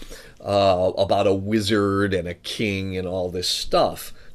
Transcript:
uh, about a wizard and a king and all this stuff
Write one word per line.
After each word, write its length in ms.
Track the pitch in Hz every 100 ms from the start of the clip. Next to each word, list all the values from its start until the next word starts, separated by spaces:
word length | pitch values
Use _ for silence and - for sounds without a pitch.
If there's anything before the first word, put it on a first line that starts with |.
| - - - -
uh, 520 | - 101 98 90 92 -
about 300 | 95 98 101
a 80 |
wizard 800 | 98 101 110 101 107 101 98 101
and 140 | 92 87
a 60 |
king 640 | 87 - - 107 98 95 92
and 100 | 90
all 240 | 92 90
this 180 | 90 87
stuff 640 | - - 180 107 85 - - -